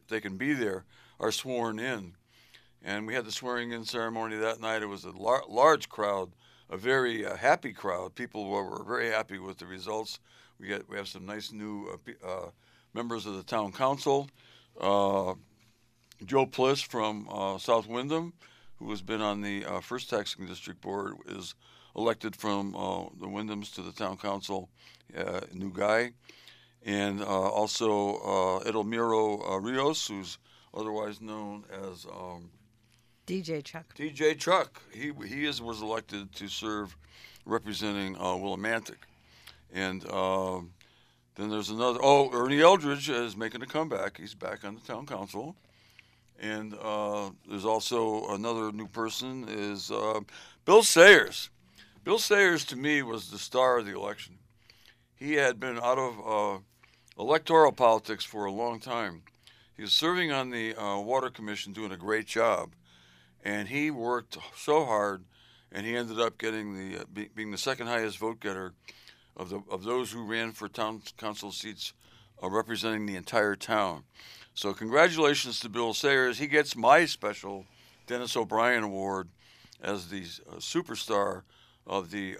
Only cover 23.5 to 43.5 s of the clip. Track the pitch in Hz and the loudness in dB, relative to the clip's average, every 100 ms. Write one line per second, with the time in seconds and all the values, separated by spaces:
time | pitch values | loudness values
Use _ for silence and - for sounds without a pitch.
23.5 | 104 101 - 90 - 101 95 104 98 95 | -6 -8 -10 -12 -6 -6 -4 -4 -4 -4
24.5 | 98 92 _ - - _ - 92 90 - | -8 -8 _ -20 -20 _ -8 -4 -4 -6
25.5 | 92 98 90 101 110 120 120 - - - | -8 -8 0 2 4 2 -6 -20 -20 -20
26.5 | - - _ 110 101 101 98 101 95 95 | -20 -20 _ -2 0 2 0 0 2 2
27.5 | 107 107 - 113 104 101 101 - 98 92 | 2 0 0 2 2 2 0 0 2 2
28.5 | 92 110 110 104 117 117 110 110 104 87 | 0 -2 -2 -2 0 2 4 4 0 -2
29.5 | 95 104 131 139 156 - 101 90 - _ | -4 -2 0 0 0 -4 -6 -10 -12 _
30.5 | - _ - 110 107 107 104 110 107 104 | -20 _ -10 -6 -4 -6 -8 -12 -10 -10
31.5 | 104 104 95 98 87 - 92 92 87 87 | -12 -14 -14 -12 -14 -16 -14 -14 -14 -18
32.5 | - _ _ _ _ _ _ - 185 160 | -20 _ _ _ _ _ _ -8 -8 -6
33.5 | 160 143 165 160 - 151 143 151 156 - | -8 -8 -14 -16 -10 -8 0 2 2 4
34.5 | 185 151 - - 107 143 143 107 131 147 | 2 2 -6 -20 -10 -10 -10 -10 -4 -4
35.5 | 123 117 113 107 113 107 104 98 - 101 | -4 -6 -6 -4 -4 -4 -8 -10 -10 -10
36.5 | - 110 107 98 - - - - - - | -6 -4 -4 -6 -10 -20 -20 -20 -16 -4
37.5 | 110 107 98 107 101 95 92 92 92 98 | -2 -2 -4 -2 -2 -4 -2 -2 -2 -2
38.5 | 95 104 113 110 - - _ _ - - | -4 -2 -2 -4 -14 -20 _ _ -20 -20
39.5 | - _ 90 95 92 - 98 95 95 95 | -20 _ -4 -4 -4 -6 -2 2 2 0
40.5 | 92 87 90 - _ _ _ _ - 104 | -4 -8 -16 -20 _ _ _ _ -10 -6
41.5 | 107 101 107 123 120 135 143 139 123 123 | -4 -4 0 0 4 6 8 6 2 2
42.5 | 143 165 196 147 143 139 123 120 101 110 | 8 10 10 6 -2 -2 -2 -2 -4 -6